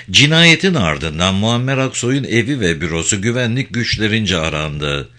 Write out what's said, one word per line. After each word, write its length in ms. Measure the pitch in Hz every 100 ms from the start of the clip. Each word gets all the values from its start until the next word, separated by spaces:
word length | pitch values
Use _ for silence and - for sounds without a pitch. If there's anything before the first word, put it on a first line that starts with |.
| -
Cinayetin 600 | 95 143 160 170 160 190
ardından 640 | 165 85 71 82 76 92 95
Muammer 420 | 110 120 127 131
Aksoy'un 460 | 131 - 120 139
evi 360 | 95 113 113 143
ve 220 | 90 78
bürosu 400 | 85 82 82 101
güvenlik 520 | 107 120 120 123 135
güçlerince 640 | 123 113 98 107 110 101 90
arandı. 720 | 80 76 76 73 73 71 -